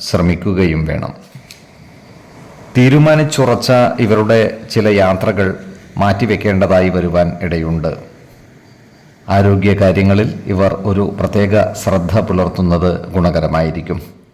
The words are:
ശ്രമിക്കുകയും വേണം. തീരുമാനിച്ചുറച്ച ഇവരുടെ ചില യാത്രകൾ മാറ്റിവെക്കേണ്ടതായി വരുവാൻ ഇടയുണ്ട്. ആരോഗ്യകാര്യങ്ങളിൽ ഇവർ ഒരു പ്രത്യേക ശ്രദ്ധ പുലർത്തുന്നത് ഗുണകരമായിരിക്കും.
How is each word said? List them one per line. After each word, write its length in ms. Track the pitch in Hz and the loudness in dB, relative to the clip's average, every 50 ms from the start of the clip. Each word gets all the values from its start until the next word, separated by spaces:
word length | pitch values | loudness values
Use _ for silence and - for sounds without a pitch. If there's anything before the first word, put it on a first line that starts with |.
ശ്രമിക്കുകയും 840 | - - - 90 85 87 85 - - 104 92 92 92 85 80 78 78 | -10 -4 -2 0 2 2 0 0 -2 -4 0 0 0 0 0 -2 -2
വേണം. 280 | 76 73 71 - - - - - - - - - - - - - - - - - - - - - - - - - - - - - - - - - - - | -4 -4 -4 -6 -8 -10 -14 -20 -20 -20 -20 -20 -20 -20 -20 -20 -20 -20 -20 -20 -20 -20 -20 -20 -20 -20 -20 -20 -20 -20 -20 -20 -20 -20 -20 -18 -4 0
തീരുമാനിച്ചുറച്ച 960 | 127 123 131 139 151 151 156 156 156 151 151 - - 131 120 120 - - - 127 123 123 117 - - | 2 4 4 6 6 6 6 4 4 2 0 0 0 2 2 0 0 0 0 2 2 2 0 0 0
ഇവരുടെ 580 | 123 104 110 107 107 110 113 113 107 95 - - - - | 0 2 2 2 2 2 2 2 2 0 -2 -8 -12 -4
ചില 180 | - 113 104 107 | -2 0 2 2
യാത്രകൾ 680 | 104 98 95 92 95 92 - 110 98 98 95 95 95 - - - - - - - - | 2 2 2 2 2 0 -2 -2 -2 0 -2 -2 -4 -6 -12 -20 -20 -20 -20 -14 -6
മാറ്റിവെക്കേണ്ടതായി 920 | - 98 101 98 104 127 107 104 - - 104 98 92 98 90 95 92 92 92 | -2 0 0 0 0 0 -2 -2 0 0 0 0 2 2 4 4 2 2 2
വരുവാൻ 440 | 87 90 85 85 82 87 87 85 85 - 95 | 0 0 -2 0 0 0 0 0 -2 -6 -6
ഇടയുണ്ട്. 540 | 85 85 82 80 80 82 82 78 80 - - - - - - - - - - - - - - _ - - - - - _ - - - - _ - - | -4 -4 -4 -2 -2 -4 -2 -4 -4 -6 -8 -14 -20 -20 -20 -20 -20 -20 -20 -20 -20 -20 -20 _ -20 -20 -20 -20 -20 _ -20 -20 -20 -20 _ -6 -2
ആരോഗ്യകാര്യങ്ങളിൽ 1080 | 98 98 101 101 101 98 95 101 95 101 98 92 87 98 98 98 98 101 110 - - - - | 0 2 4 4 2 2 2 0 2 2 2 2 2 2 2 2 2 2 0 -2 -4 -8 -8
ഇവർ 280 | - 98 92 98 95 - | -4 -2 0 0 0 0
ഒരു 420 | 95 - 104 95 101 101 98 98 98 | -2 -4 -2 -2 -2 -2 -4 -4 -4
പ്രത്യേക 520 | 95 - - 101 101 98 104 104 - - - | -6 -2 0 0 0 2 2 2 2 0 -2
ശ്രദ്ധ 480 | - - 101 95 92 87 85 101 110 | -6 -4 -2 -2 0 0 0 0 -2
പുലർത്തുന്നത് 920 | 92 - 90 92 90 85 - - 92 87 87 82 87 90 85 - - - - | 0 0 0 0 0 -2 -2 -2 0 0 2 2 2 0 -2 -2 -6 -6 -2
ഗുണകരമായിരിക്കും. 920 | 92 85 85 80 82 78 78 78 80 82 78 78 85 - - 85 82 - - - - _ _ | 0 0 0 0 0 -2 0 0 0 -2 -2 -4 -6 -6 -6 -8 -8 -8 -14 -20 -20 _ _